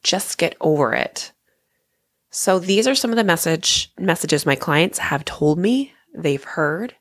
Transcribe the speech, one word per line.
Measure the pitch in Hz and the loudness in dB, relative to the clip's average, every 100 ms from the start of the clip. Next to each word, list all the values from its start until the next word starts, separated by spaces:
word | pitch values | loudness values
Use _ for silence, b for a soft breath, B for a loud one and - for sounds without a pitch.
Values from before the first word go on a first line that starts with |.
Just | - 185 - - | -2 -4 -4 -4
get | 170 - | -4 -2
over | 160 151 127 | -2 2 2
it." | 110 - - - _ _ _ _ _ _ _ _ _ _ | 0 -4 -8 -14 _ _ _ _ _ _ _ _ _ _
So | - - 185 | -4 2 2
these | 180 196 247 | 2 2 2
are | |
some | 269 240 | 0 0
of | 226 | 2
the | |
message, | 208 165 170 160 - - - - | 2 2 2 0 0 -2 -2 -4
messages | 190 170 156 151 - | 0 0 0 0 2
my | |
clients | 139 - 151 175 - | 0 2 2 2 0
have | - 139 | -4 -4
told | - - 151 156 | -6 0 2 2
me | 190 262 277 _ _ | 2 0 -2 _ _
they've | - 160 139 | -4 -2 -2
heard. | - - 151 160 240 _ | -4 -2 -2 -2 -8 _